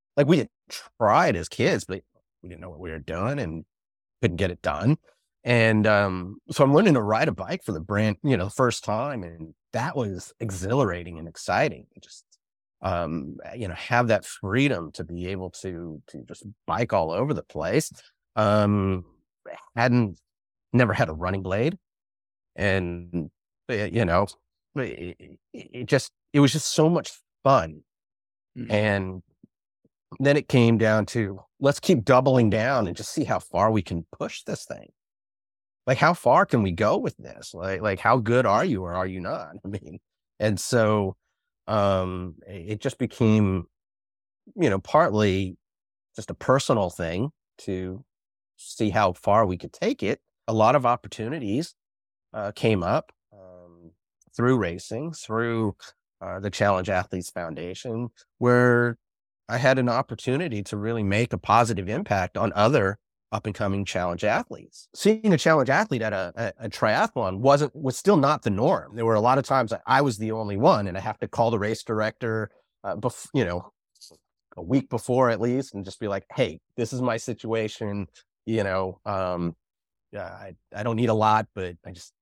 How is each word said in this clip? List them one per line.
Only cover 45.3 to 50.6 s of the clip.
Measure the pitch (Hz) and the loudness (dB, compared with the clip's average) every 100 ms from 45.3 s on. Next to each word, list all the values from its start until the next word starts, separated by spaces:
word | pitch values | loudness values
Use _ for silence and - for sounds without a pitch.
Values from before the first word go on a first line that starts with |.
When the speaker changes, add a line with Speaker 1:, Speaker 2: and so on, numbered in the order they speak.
| 95 92 - _ _ _ _ _ | 2 -4 -10 _ _ _ _ _
Speaker 1:
just | - - | -16 -12
a | |
personal | 90 - 135 - 117 90 | -6 0 2 2 0 0
thing | - 82 90 143 - _ _ | -4 -4 -4 -6 -8 _ _
to | - 92 92 98 - _ _ _ _ _ | -8 -6 -8 -12 -18 _ _ _ _ _
see | - - 107 | -20 -4 0
how | 104 98 | 2 2
far | 90 - 104 101 | 0 2 4 4
we | 90 | -2
could | - | -10
take | - 208 277 | -6 -4 -2
it. | 101 131 _ _ - | -4 -4 _ _ -4
A | |
lot | 110 | 4